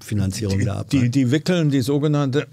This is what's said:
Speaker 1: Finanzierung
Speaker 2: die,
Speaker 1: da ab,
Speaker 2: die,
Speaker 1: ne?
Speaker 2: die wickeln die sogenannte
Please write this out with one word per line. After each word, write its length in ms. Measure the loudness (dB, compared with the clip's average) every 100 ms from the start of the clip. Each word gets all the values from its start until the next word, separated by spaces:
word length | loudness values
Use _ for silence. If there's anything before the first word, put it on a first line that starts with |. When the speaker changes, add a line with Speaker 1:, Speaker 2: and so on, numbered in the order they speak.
Speaker 1:
Finanzierung 540 | -6 -2 -2 -2 -2 0
Speaker 2:
die, 60 |
Speaker 1:
da 140 | -2 -4
ab, 100 | -2
Speaker 2:
die, 120 | 0
Speaker 1:
ne? 80 | 2
Speaker 2:
die 200 | 2 2
wickeln 400 | 2 0 2 2
die 100 | 2
sogenannte 640 | 0 0 2 0 0 -2 -2